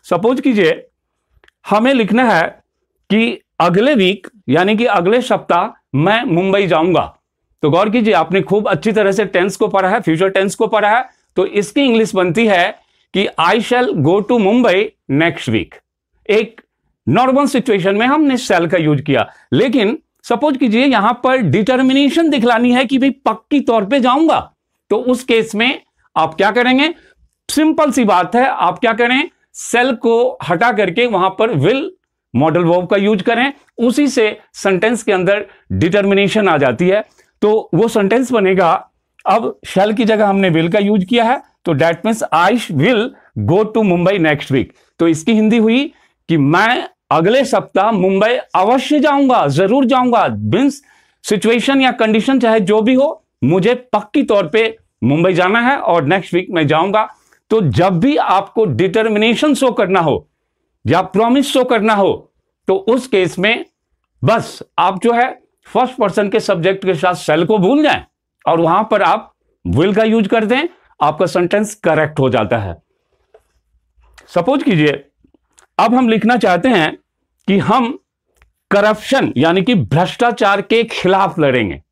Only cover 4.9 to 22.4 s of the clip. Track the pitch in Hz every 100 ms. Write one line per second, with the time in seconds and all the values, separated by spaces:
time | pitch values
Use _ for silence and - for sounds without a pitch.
4.9 | 202 175 240 240 196 160 175 214 - _
5.9 | 131 170 220 254 165 190 202 190 160 170
6.9 | 156 85 _ _ _ _ _ 156 165 214
7.9 | 240 214 180 160 185 - 202 220 190 226
8.9 | 214 196 196 208 180 190 - 214 196 185
9.9 | 226 175 160 190 190 190 - 220 220 208
10.9 | 233 262 _ _ - 185 202 202 294 277
11.9 | 226 214 185 180 165 226 185 185 - _
12.9 | _ _ 277 - - 165 226 - 240 254
13.9 | 180 139 196 202 247 190 240 233 180 220
14.9 | _ - 139 165 160 - 107 80 - _
15.9 | _ _ _ - 202 226 - _ _ _
16.9 | _ - 175 262 269 285 262 - 202 185
17.9 | 202 247 294 294 247 - 185 170 180 156
18.9 | 147 - 127 104 - _ 127 247 247 202
19.9 | 302 _ _ - 233 294 262 262 220 277
20.9 | 233 208 233 254 262 185 175 214 254 262
21.9 | 269 285 294 330 277